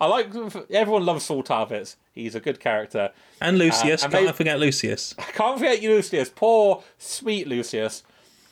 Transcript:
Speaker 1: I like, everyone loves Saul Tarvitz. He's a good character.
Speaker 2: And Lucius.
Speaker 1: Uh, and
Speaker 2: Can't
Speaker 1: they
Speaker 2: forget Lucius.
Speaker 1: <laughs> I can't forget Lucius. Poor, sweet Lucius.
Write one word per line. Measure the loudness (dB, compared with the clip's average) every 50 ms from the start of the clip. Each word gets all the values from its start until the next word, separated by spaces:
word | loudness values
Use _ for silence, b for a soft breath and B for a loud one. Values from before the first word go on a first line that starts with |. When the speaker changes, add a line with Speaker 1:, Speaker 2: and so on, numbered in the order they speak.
Speaker 1:
I | 0
like, | 2 2 0 0 -4 -8 -10 -10 -10 -12 -14 -10 -2
everyone | 0 2 2 2 2 2 2
loves | 0 0 -2 -4
Saul | -4 -4 -6
Tarvitz. | -2 -2 -2 -2 -2 -4 -6 -8 -10 -12 -16 _ _ _
He's | _ -12 -12 -10 -10
a | -6
good | -6 -6 -6 -4
character. | -2 -2 -2 -2 -4 -4 -4 -4 -4 -4 b b b b b b
Speaker 2:
And | -2 2 2 4
Lucius. | 4 4 4 2 2 2 2 0
Speaker 1:
Uh, | 0
and | 0
Speaker 2:
Can't | 2 2 2
Speaker 1:
they | 2
Speaker 2:
forget | 2 0 -2 0 0 2
Lucius. | 2 0 0 0 -2 -4 -4 -6 -8 -12 -12
Speaker 1:
<laughs> | -12
I |
can't | -14 -10 -2 0 0 0 0 0
forget | 2 2 2 2
Lucius. | 4 4 4 4 4 2 -2 -2 -2 -2
Poor, | -2 0 4 4 6 6 6 4 2 B B B B B
sweet | -14 -12 -12 -6 -4 -4 -4 -4 -4 -4
Lucius. | -4 -4 -4 -4 -4 -4 -4 -4 -6 -10 b b b b b b b b b b